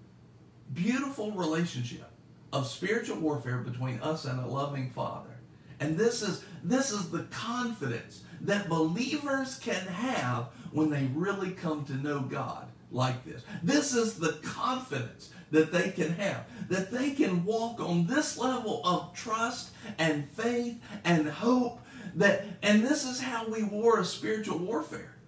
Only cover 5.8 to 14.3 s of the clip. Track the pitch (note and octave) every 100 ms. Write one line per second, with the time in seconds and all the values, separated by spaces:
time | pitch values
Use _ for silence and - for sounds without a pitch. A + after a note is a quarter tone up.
5.8 | C#3+ D#3+ A3+ A#3 G3+ D#3 - D3 E3+ C4
6.8 | A#3 G#3 E3 E3+ - - A3+ B3 A#3 -
7.8 | C3 A#2 - - - - - G3+ E3+ D#3+
8.8 | D#3+ G3 C4 D4+ C#4+ C4+ B3+ - A3+ F#3+
9.8 | F#3+ F3+ B3+ A3+ B2 A#2+ B2 - - D3+
10.8 | D#3 C#3+ C3 D3 G3 G3 F#3 F3+ E3+ D3+
11.8 | C#3 C3+ D3 C#3+ B2+ C#3+ - - - -
12.8 | - B2 B2+ B2 - - - G#3 E3+ C#4+
13.8 | C#4 B3 A3 D#3 D#3